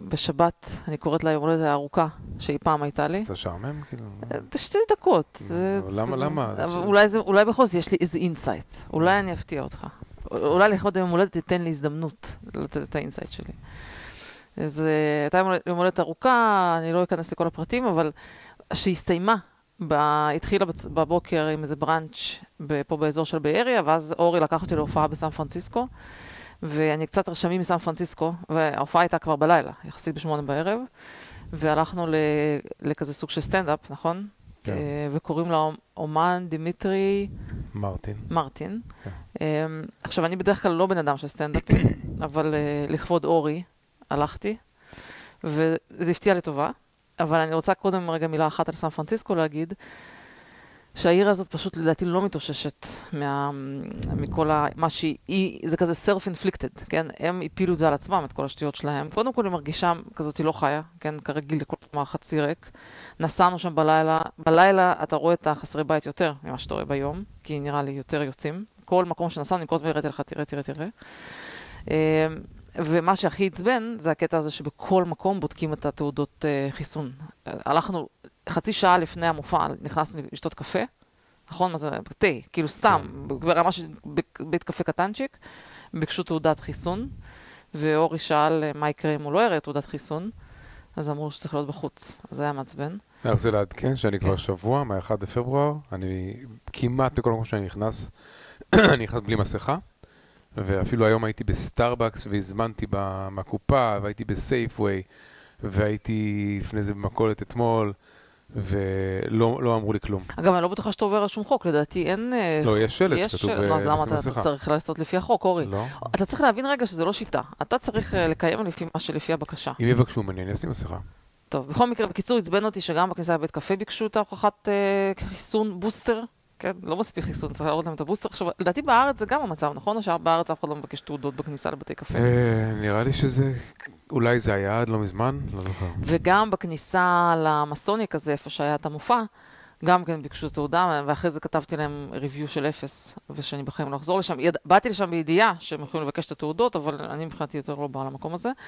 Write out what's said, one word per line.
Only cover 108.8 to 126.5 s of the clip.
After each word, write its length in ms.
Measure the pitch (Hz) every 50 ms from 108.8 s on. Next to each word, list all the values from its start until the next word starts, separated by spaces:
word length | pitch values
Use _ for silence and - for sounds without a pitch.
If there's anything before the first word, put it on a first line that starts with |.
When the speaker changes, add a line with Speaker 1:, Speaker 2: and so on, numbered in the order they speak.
| 98 95 95 95 95 95 95 95 - - 110 110 113 113 120 139 131
Speaker 2:
לא 140 | 120 117
אמרו 160 | 113 107 104 110
לי 80 | 101
כלום. 220 | - - 101 95 92 95 -
Speaker 1:
אגב, 180 | - 165 190 185
אני 80 | 180 170
לא 60 | 180
בטוחה 240 | 190 - 202 - 196
שאתה 120 | - 226
עובר 180 | 202 196 214 202
על 60 | 202
שום 160 | - 226 214
חוק, 220 | - 277 247 -
לדעתי 400 | 175 160 147 151 - - 180 170
אין, 260 | 156 185 196 226 247 254
אה, 300 | 247 208 175 160 151 151
Speaker 2:
לא, 140 | 120 107 107
יש 200 | 110 113 - -
שלט 200 | 185 190 156 175
Speaker 1:
יש 140 | 185 220 -
Speaker 2:
שכתוב, 180 | - - 202
Speaker 1:
שלט. 140 | 226 - 101 101
נו, 80 | 160
אז 100 | 156 147
Speaker 2:
אה, 60 | 147 151
Speaker 1:
למה 40 | 156 151
Speaker 2:
"תשים 40 | 151
Speaker 1:
אתה, 80 | 165
Speaker 2:
מסכה". 140 | 151 135 131
Speaker 1:
אתה 100 | 123 117
צריך 280 | 104 156 147 139 - 147
לעשות 300 | 147 151 - - 156 151
לפי 180 | 160 - -
החוק, 280 | 185 185 - 240 202 -
אורי? 220 | 190 185 170 151
Speaker 2:
לא. 180 | 107 95 98 110 127 139 - - 120 -
Speaker 1:
אתה 120 | - 196
צריך 140 | - - -
להבין 260 | 294 262 220 208 262
רגע 200 | 269 285 269 247
שזה 180 | 214 185 165 165
לא 80 | 175 208
שיטה. 280 | - 226 - - 135 - - - - 151
אתה 160 | - - 254
צריך, 360 | - - - 220 220 - -
אה, 140 | 190 175 160
לקיים 360 | 160 - - 165 160 220 220
לפי 180 | 180 165 - 185 165 -
מה 60 | 160
שלפי 320 | - - 156 156 - - 160
הבקשה. 400 | 156 151 - - 147 - 139 131 -
Speaker 2:
אם 60 | 120 113
יבקשו 340 | 127 120 123 - - 123 104
ממני, 200 | 95 92 92 92
אני 100 | 95 104
אשים 180 | 110 - -
מסכה. 260 | - - - - 87 90 92 - - - _ _ _ _ _ _
Speaker 1:
טוב, 200 | - 143 127 139
בכל 220 | 151 175 240 240
מקרה, 160 | 240 226 226
בקיצור, 320 | 196 170 - 190 - 247 240
עצבן 260 | 190 170 170 202 208
אותי 160 | 220 208 196
שגם 300 | 175 - 165 156 180 185
בכניסה 240 | 175 - 170 170 170
לבית 160 | 160 147 165
קפה 260 | - 156 139 - 196
ביקשו 300 | 190 214 - - - 226
את 100 | 214 -
ההוכחת, 520 | 220 208 - - 190 - 208 - _ - -
אה, 440 | 202 202 202 196 196 196 196 196 196 - - 190
חיסון, 520 | 190 - - - - 214 214 214 190 175
בוסטר. 420 | 180 220 214 - - - 233 220 233 233 _ _ _ _